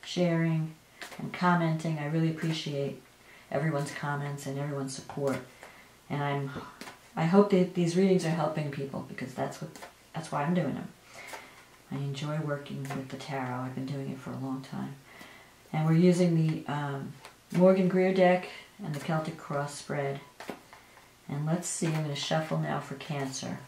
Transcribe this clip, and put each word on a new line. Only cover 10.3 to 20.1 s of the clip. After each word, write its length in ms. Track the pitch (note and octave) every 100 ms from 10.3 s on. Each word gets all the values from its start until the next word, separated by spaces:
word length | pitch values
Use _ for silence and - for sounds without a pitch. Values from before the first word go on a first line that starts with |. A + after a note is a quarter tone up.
why 120 | D3
I'm 100 | D3
doing 220 | F3+ C#3+ -
them. 140 | - - - - - - - - - - -
I 40 | C#3
enjoy 420 | C#3 C3+ D3+ D#3
working 420 | D#3 C#3+ - C#3
with 260 | C3+ C3+ C3+
the 80 | C3
tarot. 460 | - C3+ B2+ B2
I've 100 | C3
been 140 | B2+ C3
doing 240 | C#3+ C#3
it 80 | C3
for 100 | -
a 80 | B2+
long 240 | C3 C3
time. 340 | C3+ - C3+ C#3 - - - - - - -
And 140 | D#3 D#3+
we're 60 |
using 420 | D#3+ F3+ F3 F3+ E3
the, 360 | D#3+ D#3+ -
um, 420 | D3 C#3+ C3+ C#3 - - - -
Morgan 360 | E3 F#3 F#3+ F#3
Greer 240 | F#3 F#3
deck 360 | F#3+ F3+ F3+ - - - -
and 100 | G3
the 60 | C#3+
Celtic 380 | - D#3+ D#3+ -
Cross 380 | - C#3+ C#3+ -
spread. 440 | - C#3+ C#3